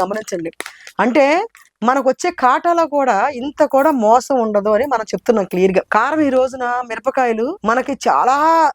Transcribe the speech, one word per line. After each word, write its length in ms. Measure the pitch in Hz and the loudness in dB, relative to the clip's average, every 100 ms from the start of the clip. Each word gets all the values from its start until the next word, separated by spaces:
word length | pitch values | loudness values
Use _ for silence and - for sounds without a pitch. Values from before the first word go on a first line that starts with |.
గమనించండి. 500 | 185 208 214 185 165 - - - - - | -4 -6 -8 -8 -8 -10 -16 -18 -12 -2
అంటే 480 | 214 247 269 330 - - _ - | 0 4 4 2 -2 -10 _ -4
మనకు 260 | 220 269 262 | 0 0 0
వచ్చే 220 | 247 359 | -2 -4
కాటాలో 540 | 349 247 285 349 339 320 | 0 0 2 0 0 0
కూడా 440 | 285 262 196 247 | 0 0 0 0
ఇంత 340 | 262 269 - | -4 -6 -2
కూడా 280 | - 269 311 | 0 2 2
మోసం 480 | 277 214 240 - 269 | 2 4 2 2 -2
ఉండదు 300 | 220 208 202 | 0 0 0
అని 160 | 208 285 | 0 0
మనం 160 | 240 | -4
చెప్తున్నాం 440 | 220 190 - 226 185 | -4 -6 0 0 0
క్లియర్ 260 | 185 185 | 0 2
గా. 100 | 185 - | 2 0
కారం 280 | 208 247 311 | 0 0 0
ఈ 100 | 285 | 0
రోజున 520 | 254 262 262 247 247 247 | 2 0 -2 -4 -4 -6
మిరపకాయలు 680 | 226 247 269 247 220 240 381 208 | -6 -4 -2 0 0 -4 -4 -2
మనకి 280 | 240 254 | -2 -2
చాలా, 800 | 269 - 277 247 277 311 330 311 | -4 0 2 2 2 2 2 2